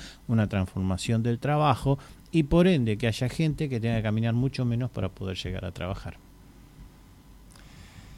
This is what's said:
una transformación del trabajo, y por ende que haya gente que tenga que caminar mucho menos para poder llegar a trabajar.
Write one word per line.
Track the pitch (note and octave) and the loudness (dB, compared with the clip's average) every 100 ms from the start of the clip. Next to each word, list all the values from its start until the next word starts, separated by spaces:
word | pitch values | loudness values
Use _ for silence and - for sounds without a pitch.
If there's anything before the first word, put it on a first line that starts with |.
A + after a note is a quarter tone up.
| - - - | -6 -16 0
una | A2+ G2+ | 2 2
transformación | G2 F#2 - F#2+ F#2 - A2+ | 2 -2 0 -2 -2 0 0
del | A#2 A#2 | 0 0
trabajo, | C3+ D3+ D3 A#2 C#3 C#3 - - - | 0 2 2 2 2 -2 -4 -20 -2
y | E3 | 0
por | C#3+ E3+ F3+ | 4 6 6
ende | D#3+ A2+ G#2+ | 4 2 2
que | A#2+ | 0
haya | - B2 | 0 -2
gente | - D#3+ C#3 D3+ | 0 0 0 -2
que | B2 | -2
tenga | A#2 A2+ | 0 0
que | |
caminar | G#2+ A2 A#2 | 0 0 2
mucho | A#2 C3 - B2 | 2 0 0 -2
menos | A#2 B2 | 0 -4
para | - F#2+ | -4 -6
poder | - F#2+ F2+ | -6 -8 -6
llegar | F2 F#2 | -6 -6
a | F2+ | -6
trabajar. | - F2 G2 - - - - - - - - - - - - - - - - - - - - - | -6 -6 -6 -8 -14 -20 -20 -20 -20 -20 -20 -20 -20 -20 -20 -20 -20 -20 -20 -20 -20 -20 -20 -20